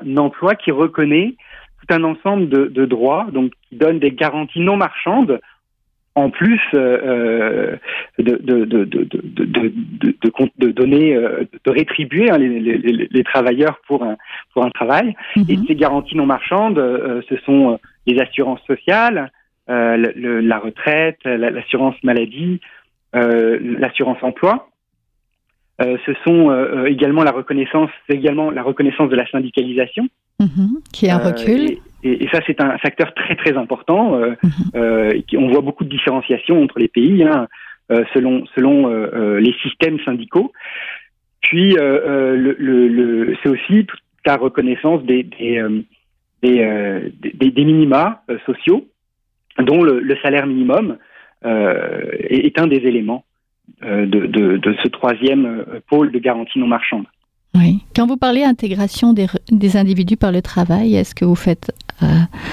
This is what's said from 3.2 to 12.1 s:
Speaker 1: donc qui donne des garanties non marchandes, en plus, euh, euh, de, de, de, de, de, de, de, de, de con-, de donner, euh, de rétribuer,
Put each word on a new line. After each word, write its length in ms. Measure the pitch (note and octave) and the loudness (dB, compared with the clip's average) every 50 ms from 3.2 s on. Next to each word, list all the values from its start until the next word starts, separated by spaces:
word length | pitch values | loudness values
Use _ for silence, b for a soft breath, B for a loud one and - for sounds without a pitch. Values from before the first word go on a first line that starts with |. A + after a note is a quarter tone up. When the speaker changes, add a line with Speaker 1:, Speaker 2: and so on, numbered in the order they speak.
| A3+ G#3 | -4 -4
Speaker 1:
donc 200 | C3+ C3 C3 B2 - _ _ - | -2 -2 -2 -2 -4 _ _ -10
qui 60 | B2+ | -4
donne 240 | A#2+ D#3 D#3+ E3 D#3 | 0 0 0 2 0
des 120 | C#3+ C#3 | 0 -2
garanties 480 | C3 - D#3 D3 C#3 D3+ D3+ - - E3+ | -2 -2 -4 -4 -2 -4 -8 -6 -4 -2
non 180 | F3 F#3+ G3+ | 0 0 0
marchandes, 600 | G3 F#3 D3 - - - F3 G#3 C4+ B3 D#3+ B2 - b b b b _ _ _ _ _ _ _ _ _ _ - | 0 -2 -4 -6 -6 -4 -2 0 2 2 2 0 -4 b b b b _ _ _ _ _ _ _ _ _ _ -2
en 160 | C#3+ C#3+ C3+ | -2 -2 -2
plus, 300 | - - E3+ A3 A#3 G#3 - - D3+ | -2 0 0 2 2 0 0 0 0
euh, 240 | C#3 C3 B2 B2 - - | 0 2 2 0 0 -2
euh, 680 | C3 B2 A#2+ A#2 A2+ A2+ A#2 A2 A2 - G#2+ G2+ - - - B B B B B B B - | -2 -2 -2 -2 -2 0 0 -2 -2 -2 -2 -4 -4 -6 -8 B B B B B B B -2
de, 160 | A2+ B2 A#2+ - - | 0 0 0 0 0
de, 220 | B2+ B2 A#2 A2 | 0 0 0 2
de, 180 | A2+ A#2+ G#2+ G2 | 2 0 0 0
de, 200 | - - - - | 0 -2 -4 -4
de, 160 | - - - - | -4 -6 -8 -8
de, 220 | - - - - | -8 -6 -4 -4
de, 280 | - - - A3+ A3 G3+ A#3 E3+ D#3+ - - | -2 -2 -2 -2 -2 -4 -6 -10 -10 -6 -2
de, 140 | - A2+ - - | -2 -2 0 0
de 80 | - A2+ | -2 -2
con-, 200 | - - C3 - _ | 0 0 -2 -2 _
de 100 | - B2+ | 0 0
donner, 480 | A#2 G#2 B2 B2+ C3+ C#3+ D3 D#3 D#3 C3+ | 0 2 2 2 4 4 4 4 4 2
euh, 300 | A#2 A#2 G#2+ - - - - - - - | 2 0 -2 -2 -4 -6 -8 -8 -4 -2
de 80 | C3+ | 0
rétribuer, 580 | B2 D3+ D#3 - - - D3+ B2 | 0 0 0 -2 -4 -6 -6 -2